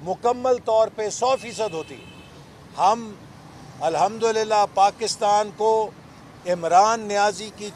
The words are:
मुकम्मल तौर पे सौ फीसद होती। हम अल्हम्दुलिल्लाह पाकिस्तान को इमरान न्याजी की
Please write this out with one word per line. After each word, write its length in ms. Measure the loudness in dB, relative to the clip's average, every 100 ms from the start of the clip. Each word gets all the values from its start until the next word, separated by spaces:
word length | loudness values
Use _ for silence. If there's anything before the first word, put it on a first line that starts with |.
मुकम्मल 540 | -8 -2 0 0 0 0
तौर 280 | 2 2 2
पे 180 | 0 -8
सौ 240 | -2 -2 -2
फीसद 360 | -4 -6 -6
होती। 240 | -6 -10 -16 -18 -20 -20 -20 -20 -20 -20 0
हम 260 | 2 2 -4 -16 -20 -20 -20 -20 -20 -6
अल्हम्दुलिल्लाह 840 | -4 0 0 0 -2 0 0 2 0 2
पाकिस्तान 760 | 2 2 -8 -2 0 2 0
को 180 | -2 0 0 -2 -8 -20 -20 -20 -16 -6
इमरान 580 | -4 4 6 6 2 -2
न्याजी 420 | 0 0 -2 -12
की 180 | -12 -14